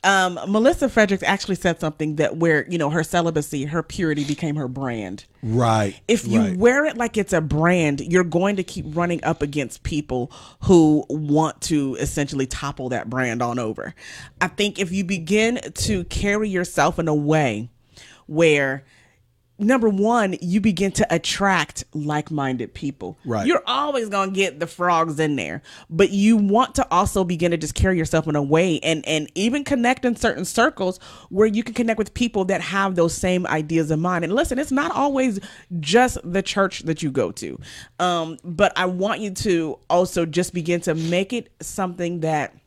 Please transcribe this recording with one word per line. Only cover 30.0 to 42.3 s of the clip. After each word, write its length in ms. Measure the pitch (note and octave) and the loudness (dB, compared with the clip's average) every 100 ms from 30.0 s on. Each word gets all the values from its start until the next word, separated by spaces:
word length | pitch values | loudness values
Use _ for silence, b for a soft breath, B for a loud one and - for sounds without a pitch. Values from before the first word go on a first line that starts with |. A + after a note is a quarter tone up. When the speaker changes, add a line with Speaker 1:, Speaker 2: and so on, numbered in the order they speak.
| B3+ | 0
Speaker 1:
in 100 | A#3 | 0
certain 300 | A#3 - F3 | -2 -2 -4
circles 520 | - B3 - F#3 F#3 B B B | 2 2 2 -4 -4 B B B
where 180 | F#3 A3 | 2 4
you 160 | G#3 | 4
can 120 | B3 | -2
connect 240 | A3+ A#3 A3+ | -2 0 0
with 160 | G#3 | -2
people 320 | - A#3+ G#3+ F#3 | -2 -2 0 0
that 160 | F#3+ | -2
have 320 | D#3+ G3 G3 | -2 0 0
those 180 | F3+ E3+ | 2 2
same 320 | - F#3 F3+ F3+ | 2 0 0 0
ideas 420 | D#3 D3+ D#3+ D#3 | -2 0 0 2
in 100 | D#3 | 0
mind. 240 | F3 F3+ | 0 -2
And 100 | E3 | 0
listen, 240 | G#3 E4 B3+ | 0 0 -2
it's 140 | D4 | -2
not 200 | C4 D#4 | -2 -2
always 460 | - C#4 C4+ C4 G3 B B B F3 | 0 0 0 0 -2 B B B -8
just 380 | D3 G3+ B3+ - | 2 4 4 0
the 160 | D#3+ F3+ | -4 -4
church 380 | F#3+ - G3 - | -2 0 -2 -2
that 180 | D3+ D#3 | -6 -4
you 80 | D#3 | -2
go 200 | C3 G2 | -2 -2
to. 280 | - D#2+ B1+ B B B _ | -4 -10 -10 B B B _
Um, 400 | F3+ F3 D#3+ D#3+ | -2 -2 -4 -10
but 300 | F3 E3 G3+ - | -12 0 2 2
I 80 | F#3 | -2
want 340 | F3+ G3 G3+ | -2 -2 -2
you 100 | G#3 | -6
to 460 | F#3 A3 F3 D#3 - _ | -4 0 0 0 -8 _
also 340 | F3 F3+ - | 0 2 0
just 300 | E3+ D#3 F3+ | -2 0 -2
begin 260 | F3+ D#3+ F3 | -4 -2 -2
to 120 | F3 | 0
make 400 | D#3+ D#3+ F3 F#3+ | -2 0 -2 -2
it 180 | A#3+ A3 _ | -6 -8 _
something 600 | - - F#3 F3 F3 F3 | -14 -6 -6 -4 -6 -4
that 340 | D#3+ | -2